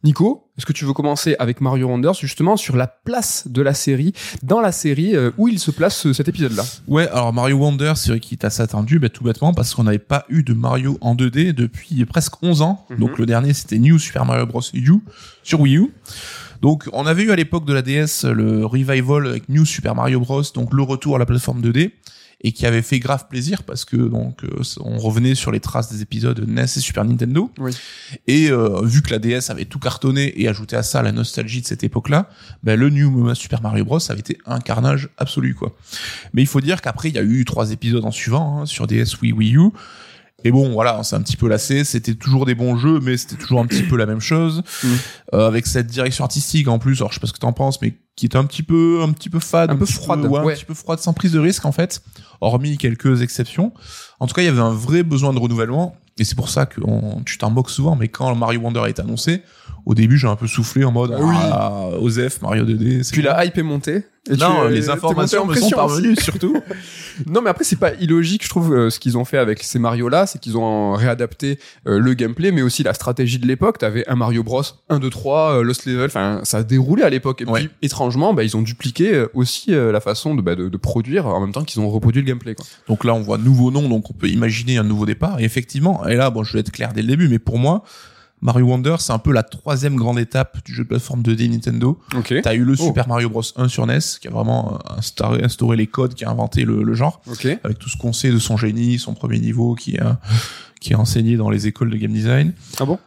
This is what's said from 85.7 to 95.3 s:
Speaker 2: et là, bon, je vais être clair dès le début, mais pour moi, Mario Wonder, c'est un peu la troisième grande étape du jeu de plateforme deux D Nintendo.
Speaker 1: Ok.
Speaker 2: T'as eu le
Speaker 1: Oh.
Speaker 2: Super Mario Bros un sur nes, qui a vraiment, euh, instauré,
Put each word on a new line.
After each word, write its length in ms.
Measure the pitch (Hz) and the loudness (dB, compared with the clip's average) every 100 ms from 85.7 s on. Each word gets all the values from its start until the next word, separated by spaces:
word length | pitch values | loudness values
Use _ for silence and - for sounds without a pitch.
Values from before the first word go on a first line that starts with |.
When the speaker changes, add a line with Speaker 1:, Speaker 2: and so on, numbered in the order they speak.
| 139 165 190 - | 0 0 0 0
Speaker 2:
et 100 | 120 | 2
là, 140 | 135 | 2
bon, 140 | 113 | 0
je 100 | 107 | -2
vais 60 | 113 | -2
être 120 | 110 | -4
clair 220 | - 117 | -6 -6
dès 80 | 110 | -4
le 60 | 110 | 0
début, 220 | 139 170 | 2 4
mais 100 | 117 | 2
pour 180 | - 120 | 2 2
moi, 260 | 131 190 - - - - _ _ | 2 2 -2 -20 -20 -20 _ _
Mario 280 | 123 123 123 | 0 4 4
Wonder, 300 | 127 131 160 | 4 0 -2
c'est 140 | - | -2
un 40 | 113 | -2
peu 140 | 156 | 2
la 100 | 127 | 2
troisième 540 | 117 - - 139 143 135 | 0 -8 -4 -2 0 0
grande 240 | 117 120 | 0 0
étape 440 | 117 131 131 - | 0 -2 -2 -6
du 80 | - | -10
jeu 120 | 120 | -8
de 40 | 120 | -2
plateforme 340 | 120 120 127 | -2 -2 -2
deux 120 | 117 110 | 0 2
D 120 | 117 | 0
Nintendo. 520 | 117 120 117 120 165 - 127 | 0 -2 0 0 -2 -4 -6
Speaker 1:
Ok. 200 | 113 131 | 0 0
Speaker 2:
T'as 100 | 120 | 2
eu 100 | 113 | 2
le 100 | 123 | 2
Speaker 1:
Oh. 120 | 135 165 | 2 2
Speaker 2:
Super 220 | 139 123 | 0 0
Mario 240 | 120 117 | 0 0
Bros 100 | 113 113 - | -2 -6 -2
un 120 | 127 | -2
sur 200 | 123 117 | 0 0
nes, 100 | 135 - - | 0 -2 -8
qui 60 | - | -8
a 40 | |
vraiment, 440 | 113 110 120 113 - | -4 0 0 -2 -8
euh, 220 | - - | -10 -8
instauré, 440 | 113 - 110 | -8 -4 -2